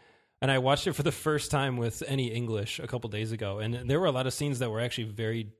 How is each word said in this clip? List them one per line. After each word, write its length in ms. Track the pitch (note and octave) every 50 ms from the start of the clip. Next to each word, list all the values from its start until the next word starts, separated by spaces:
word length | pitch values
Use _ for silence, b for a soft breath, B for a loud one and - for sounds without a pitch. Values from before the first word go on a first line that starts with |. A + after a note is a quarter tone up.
| b b b b b b b b
And 100 | B2 C3+
I 80 | C3+ C3
watched 300 | B2+ C3+ C#3+ C#3 - G3
it 60 | C#3+
for 100 | - C#3+
the 80 | E3
first 400 | - - - D#3 D3+ C#3+ - -
time 240 | D3 C#3 C3+ C3+ B2+
with 260 | A#2+ A#2 A2+ - - D#3+ -
any 240 | C3+ C3+ B2+ A#2
English 480 | A2 A#2 A#2+ A2+ A2 G#2 G2+ - - -
a 80 | - -
couple 200 | B2+ A#2 A#2 A2
days 220 | G#2 G#2+ A2 A2
ago, 300 | A#2 G#2+ G#2+ G2 G2 G#2+
and 280 | G#2+ A2+ A#2+ B2 B2 A#2+
there 120 | C#3 E3
were 60 | F#3+
a 40 | E3
lot 140 | B2+ B2+ B2+
of 60 | B2+ -
scenes 240 | - C#3+ D3 C3+ A#2+
that 120 | C3 A2+
were 80 | G#2+ A2
actually 240 | B2 A#2 - - A2+
very 480 | A2 G2+ A2+ A2+ A2 A2+ A#2 A2 G#2 -